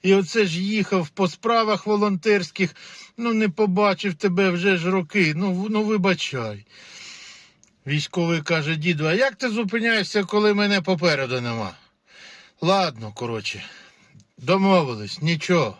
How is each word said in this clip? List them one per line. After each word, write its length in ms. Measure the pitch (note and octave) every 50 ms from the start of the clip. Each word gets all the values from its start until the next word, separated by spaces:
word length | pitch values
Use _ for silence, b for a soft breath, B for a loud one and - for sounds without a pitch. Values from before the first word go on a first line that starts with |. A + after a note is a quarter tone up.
І 120 | - F#3 F#3+
оце 320 | G3 F#3 D#3 - A3+ G#3
ж 160 | F3+ D#3+ F3
їхав 480 | F#3+ G3+ A3 G#3+ F#3+ - G3+ F#3 E3 D3+
по 180 | _ - F#3+
справах 600 | E3+ - _ - A3+ A#3 A3+ A3 G#3+ G#3 F#3 -
волонтерських, 880 | G#3 G#3+ G#3 G#3 G#3 G3 E3+ - A3 G#3 G3 F3 - _ - F#3+ E3+ - B B B B B B B B
ну, 160 | - A#3 A#3 A3+
не 160 | A3 A3 G3+
побачив 680 | D#3 - G#3+ G3+ F3+ G#3 G#3 G3+ F#3 - - G3 E3
тебе 340 | - - G3 F3 F#3 G3 F#3
вже 280 | F3 F3 F3+ G3+ F#3+
ж 140 | F3 D#3+ F3+
роки, 420 | F#3+ F#3+ E3+ - - G#3 E3+ D#3 D3+
ну, 180 | D#3 G3 G3 F3+
в-, 160 | F3+ G3+ G#3+
ну, 140 | G#3+ G#3+ G#3+
вибачай". 840 | G#3+ A3 G#3 F3+ G3 F3 - - - C#3 B2+ A2+ A2 G#2 G#2 - B B B B B B B B B B B B B B B B B B B B _ _ _ _
Військовий 540 | C3+ D3 D3+ D3 - - F#3 E3+ E3 E3+ E3
каже: 340 | D3+ - E3+ D#3+ C#3+ D3+ E3
"Діду, 300 | D#3 D3+ F3+ E3+ D3 D#3
а 80 | D#3 F3
як 220 | G#3+ C4 C4+ G#3+
ти 140 | _ C4 B3
зупиняєшся, 760 | G#3 A#3 A3+ F#3 G#3+ A3+ A3 A#3 A3+ G#3+ F#3 - - G#3 F#3+
коли 300 | F3 G#3 G#3 G#3 G#3+ G3+
мене 280 | G3+ G#3 G3+ G3+ F#3+
попереду 600 | D#3 F#3+ F#3 D#3 F3 E3+ D3+ C3+ C3+ A#2+ B2+ B2+
нема?" 300 | A#2+ A#2+ A2+ A#2 G#2 F#2 - - _ _ _ _ B B B B B B B B B B B _
"Ладно, 500 | E3 E3+ F#3+ G3 F#3 D#3+ B2+ A2 A2+ G#2+ G2+
коротше, 480 | - B2 A#2 A#2 A2 - - - G2 B B B B B B B B B B B B _ _ _
домовились, 840 | - B2 C#3 F#3 G3 F#3+ G3 F#3+ F3+ D#3 B2+ A#2 G#2+ G#2 G2 - -
нічого, 560 | D3+ E3 E3+ D3+ - - F#3 E3+ C3+ G#2 F#2